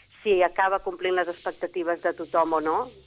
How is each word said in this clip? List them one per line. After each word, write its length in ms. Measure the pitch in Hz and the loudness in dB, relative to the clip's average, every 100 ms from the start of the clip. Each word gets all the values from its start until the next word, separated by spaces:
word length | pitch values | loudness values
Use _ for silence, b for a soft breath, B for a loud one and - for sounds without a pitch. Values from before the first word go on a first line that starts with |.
| B - | B -6
si 180 | 214 185 | 2 4
acaba 360 | 175 180 190 190 | 4 2 2 0
complint 380 | 190 180 185 185 | -2 -4 -2 0
les 120 | 175 | -2
expectatives 720 | 175 185 - 175 180 170 170 | -4 -8 -6 -6 -4 -4 -2
de 120 | 175 | -2
tothom 380 | 165 160 175 160 | -4 -2 0 2
o 60 | 160 | 2
no. 160 | 190 180 254 - | 0 0 -2 -10